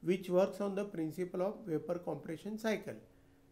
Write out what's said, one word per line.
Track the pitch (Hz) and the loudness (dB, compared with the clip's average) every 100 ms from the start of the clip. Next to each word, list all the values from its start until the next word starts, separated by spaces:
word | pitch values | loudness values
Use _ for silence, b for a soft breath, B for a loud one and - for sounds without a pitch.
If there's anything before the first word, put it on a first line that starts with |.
which | 165 190 185 | 2 2 4
works | 180 196 - | 6 6 2
on | 202 | -2
the | 190 | -2
principle | 208 165 156 156 180 185 | -4 -2 -4 -2 -4 0
of | 190 220 208 | 0 -2 -2
vapor | 151 156 175 | -2 0 -2
compression | 175 147 - 160 202 214 | -2 -4 -4 -6 -6 -2
cycle. | 220 202 - 110 - b b b b | 0 0 -2 -10 -14 b b b b